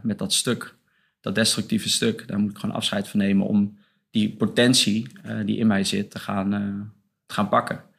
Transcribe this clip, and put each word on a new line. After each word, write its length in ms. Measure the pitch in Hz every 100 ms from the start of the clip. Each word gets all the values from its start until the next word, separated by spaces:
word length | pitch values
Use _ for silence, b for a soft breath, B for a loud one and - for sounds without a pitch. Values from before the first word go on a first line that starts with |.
met 160 | 113 101
dat 140 | 98
stuk. 420 | - - 117 - - _ _ _ _
Dat 140 | -
destructieve 540 | 101 110 - 98 110 -
stuk. 400 | - 117 107 -
Daar 100 | 101
moet 120 | 104
ik 80 | 101
gewoon 160 | 104
afscheid 340 | - - 101 98
van 100 | 104
nemen 280 | 98 98 98
om 320 | 104 101 b b b b
die 260 | 113 107 -
potentie, 680 | 110 - 120 127 - 107 123 -
eh, 140 | - 113
die 120 | 104 107
in 100 | 113
mij 180 | 98
zit 260 | 98 101 104
te 80 | -
gaan, 360 | - 101 98
eh, 60 | 101 101 101 107 - _ _ -
te 80 |
gaan 140 | - 101
pakken. 320 | 120 - - -